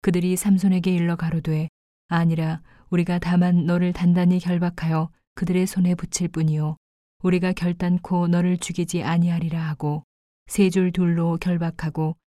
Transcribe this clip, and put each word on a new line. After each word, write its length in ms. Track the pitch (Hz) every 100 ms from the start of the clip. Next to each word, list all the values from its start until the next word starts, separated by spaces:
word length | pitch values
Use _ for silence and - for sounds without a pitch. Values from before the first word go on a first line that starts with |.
그들이 340 | - 180 180 180
삼손에게 580 | 208 190 196 185 180
일러 220 | 180 170 170
가로되, 540 | 165 165 156 156 156 _ _ _ _
"아니라 540 | 165 170 165 160 160 - - -
우리가 300 | 175 175 175
다만 460 | 175 180 180 175 170
너를 280 | 175 180
단단히 460 | 175 175 175 175 180
결박하여 720 | 175 175 175 170 165 160 160 _ _ -
그들의 320 | 175 180 185
손에 280 | 185 180 175
붙일 340 | - - 175
뿐이요, 480 | 165 156 151 151 156 _ _ _ _
우리가 320 | 185 180 185
결단코 720 | 185 175 175 180 180 - 180 175
너를 300 | 175 180 175
죽이지 460 | - 175 170 175
아니하리라." 580 | 151 170 175 170 165 165
하고, 420 | 156 151 151 151 - _ _ _ -
세 240 | - 190
줄 200 | 185 180
둘로 460 | 180 175 170 170 170
결박하고 800 | 185 175 165 170 160 156 156 160